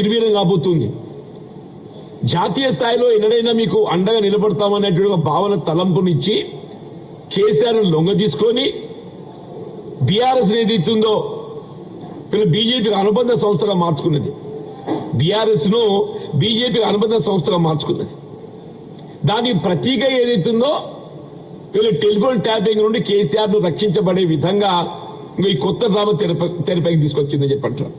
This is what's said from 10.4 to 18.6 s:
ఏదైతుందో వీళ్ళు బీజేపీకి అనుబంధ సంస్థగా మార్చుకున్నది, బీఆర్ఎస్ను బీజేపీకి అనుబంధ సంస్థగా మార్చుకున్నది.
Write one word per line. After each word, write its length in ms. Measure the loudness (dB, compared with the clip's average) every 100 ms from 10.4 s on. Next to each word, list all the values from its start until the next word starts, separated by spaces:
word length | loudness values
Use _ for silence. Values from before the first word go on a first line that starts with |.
| 2 2
ఏదైతుందో 520 | 2 2 2 2 2 2 -2 -8 -10 -14 -14 -16 -16 -16 -14 -14 -4
వీళ్ళు 180 | 0 2
బీజేపీకి 440 | 2 2 0 0 2
అనుబంధ 300 | 2 2 2 2
సంస్థగా 320 | 2 2 0 2
మార్చుకున్నది, 500 | 0 0 0 0 -2 -6 -10 -12 -12 -12 -6 -6 -4 0
బీఆర్ఎస్ను 600 | 0 2 2 2 4 4 4 2 0 -4 -4 0
బీజేపీకి 440 | 0 0 0 0 2
అనుబంధ 260 | 2 2 2 2
సంస్థగా 320 | 0 2 2 2
మార్చుకున్నది. 480 | 0 -2 -4 -6 -10 -16 -16 -18 -18